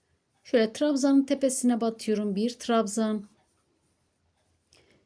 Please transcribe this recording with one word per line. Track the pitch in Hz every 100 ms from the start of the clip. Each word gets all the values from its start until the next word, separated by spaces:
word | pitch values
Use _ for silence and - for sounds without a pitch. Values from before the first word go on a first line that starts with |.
| _ _ _ _
şöyle | - 247 220
trabzanın | - 294 277 277 277 269
tepesine | 277 269 247 247 233
batıyorum. | 226 226 - 208 208 196
Bir | 233
trabzan, | 233 - 226 214 220 220 214 202 _ _ _ _ _ _ _ _ _ _ _ _ _ _ _ _ _